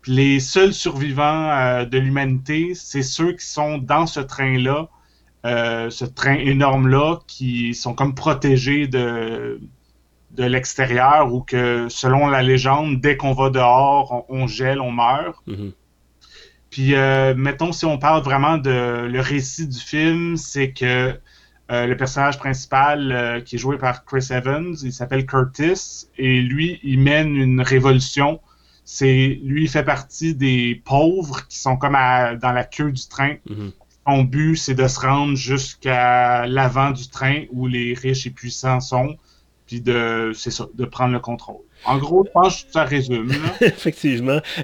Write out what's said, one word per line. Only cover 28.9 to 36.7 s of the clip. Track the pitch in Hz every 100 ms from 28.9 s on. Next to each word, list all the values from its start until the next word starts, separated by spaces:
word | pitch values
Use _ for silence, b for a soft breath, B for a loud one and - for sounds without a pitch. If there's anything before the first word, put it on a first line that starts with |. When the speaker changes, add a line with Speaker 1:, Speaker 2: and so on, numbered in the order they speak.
| - 135 131 135 135
Speaker 1:
lui, | 135 147
il | 156
fait | 156
partie | 143 135 - - 165
des | 147 135 127 120 120
pauvres | - 135 160 190 156 135 -
qui | -
sont | 135 131
comme | 143
à, | 139 127 127 123 117
dans | 127
la | 123
queue | 120 - 151
du | 131 -
train. | - 139 147 -
Speaker 2:
Mhm. | 104 101 - _ _ 143
Speaker 1:
Son | 139
but, | 127 135 156 160
c'est | -
de | 131 131
se | 131
rendre | 135 139 143 135
jusqu'à | 127 135 - - 131 127 123 123 123 123 123
l'avant | 131 131